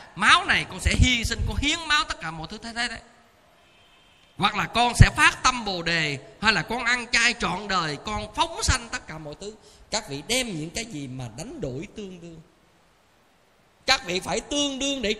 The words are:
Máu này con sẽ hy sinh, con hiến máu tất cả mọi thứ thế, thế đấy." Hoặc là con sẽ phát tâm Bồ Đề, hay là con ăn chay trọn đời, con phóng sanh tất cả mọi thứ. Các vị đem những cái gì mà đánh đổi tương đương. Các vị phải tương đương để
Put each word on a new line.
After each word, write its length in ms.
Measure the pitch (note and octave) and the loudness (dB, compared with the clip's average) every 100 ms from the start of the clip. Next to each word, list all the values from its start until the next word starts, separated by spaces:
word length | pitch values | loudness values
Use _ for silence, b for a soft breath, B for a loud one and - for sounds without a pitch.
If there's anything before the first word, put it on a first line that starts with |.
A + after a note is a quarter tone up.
| B | B
Máu 300 | - A#3 E4+ | 0 4 4
này 220 | F#4 F#3+ D3 | 4 0 -2
con 100 | F3+ | -4
sẽ 120 | F3 F#3+ | 0 4
hy 260 | B3+ A#3+ | 6 4
sinh, 160 | A3 A3+ - | 0 -2 -2
con 80 | G3+ | 0
hiến 180 | C#4+ E4+ D#4+ | 0 0 2
máu 160 | D4 D#4 | 0 0
tất 120 | - | -6
cả 100 | D#3+ | -8
mọi 160 | D#3+ D#3+ | -8 -10
thứ 80 | G#3+ | -10
thế, 140 | A#3 A3+ | -8 -4
thế 120 | A#3+ | -4
đấy." 120 | A3+ - - - _ _ _ _ _ - - _ _ _ - | -6 -14 -20 -20 _ _ _ _ _ -20 -20 _ _ _ -2
Hoặc 180 | D3 E3 | 0 0
là 100 | E3 | 0
con 260 | A3+ A#3+ | 2 2
sẽ 160 | - G3+ - | 8 6 8
phát 260 | D#4+ - | 4 6
tâm 220 | C4 B3+ | 2 2
Bồ 180 | G#3 F3+ | -2 -2
Đề, 360 | E3+ E3+ D3+ C#3 - - | 0 2 0 -2 -8 0
hay 120 | G#3+ | 2
là 100 | F#3+ | 2
con 220 | - A#3+ | 0 -2
ăn 220 | A#3 B3 A#3 | 0 0 2
chay 220 | A#3 A#3+ A#3 | 2 4 2
trọn 300 | F#3+ F#3+ G#3 | -2 -2 -2
đời, 300 | F#3+ D#3 C#3+ | 0 0 -4
con 300 | G#3+ G#3 G#2 | -6 -6 -6
phóng 280 | D4 E4 G4 | -4 -4 0
sanh 260 | F#4+ C4 A#3 | 0 0 -2
tất 180 | - - | -10 -8
cả 120 | D#3 | -12
mọi 160 | D3+ D3 | -12 -12
thứ. 140 | G3+ G#3+ b b b | -14 -14 b b b
Các 180 | G#3+ A3 | -6 -4
vị 140 | C#3 F3 | -8 -2
đem 180 | B3 B3 | -2 0
những 240 | D#3+ D#3+ | -6 -6
cái 140 | A3 | -8
gì 240 | A#3 D3+ C3+ | -8 -8 -8
mà 160 | C3 A#2+ A#2 | -10 -12 -12
đánh 240 | G#3+ E4 | -14 -8
đổi 280 | D3 B2+ G#3 - | -8 -8 -10 -12
tương 240 | F#3+ F3+ | -14 -14
đương. 200 | E3+ E3 - _ _ _ _ _ _ _ _ _ _ _ _ _ - | -16 -18 -20 _ _ _ _ _ _ _ _ _ _ _ _ _ 2
Các 180 | C4+ | 2
vị 160 | F3 F3+ | 2 -4
phải 200 | F3 G3+ | -2 -4
tương 380 | - D4 C#4+ C4 | -2 -2 -2 -2
đương 240 | C#4 C4+ | -4 -2
để 120 | G#3+ | -4